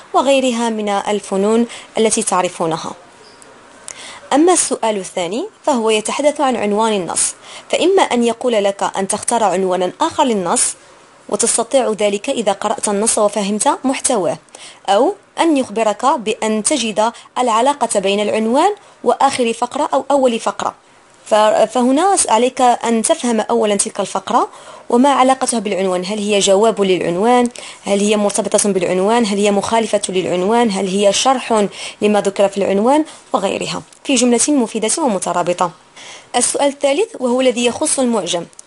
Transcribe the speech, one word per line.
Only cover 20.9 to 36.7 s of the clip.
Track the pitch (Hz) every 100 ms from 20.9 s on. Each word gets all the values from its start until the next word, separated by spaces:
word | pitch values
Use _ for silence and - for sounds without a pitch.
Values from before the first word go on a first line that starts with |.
| _ _ _ -
ف-، | 214 214 - 214
فهنا | 262 247 269 381 381 -
عليك | 220 247 254
أن | 247 233 233 226
تفهم | 220 320 240 220
أولاً | - 196 214 202
تلك | 214 -
الفقرة | 196 196 - 240 381 - - - -
وما | 240 285
علاقتها | 254 262 262 254 233
بالعنوان، | 202 185 190 180 180
هل | 214
هي | 208 202
جواب | 196 190 226 196
للعنوان، | 196 180 165 175 226 247 240 - - - 196
هل | 202
هي | 208 214
مرتبطة | 202 214 202 208 208
بالعنوان، | 190 170 185 196 233 214
هل | 202
هي | 202
مخالفة | 202 - 226 220 208 -
للعنوان، | 185 165 180 185 233 240
هل | 190 196
هي | 196 202
شرح | 196 254 254 - 220 196 - - -
لما | 208 208
ذكر | 202 196 196
في | 202
العنوان | 190 196 233 294 311 - -
وغيرها، | - 185 - 156 170 - -
في | - 254
جملة | 247 233 -
مفيدة | 294 220 220 214 330
ومترابطة. | 294 190 180 180 170 175 180 - _ - - - - 247
السؤال | 247 -
الثالث | 285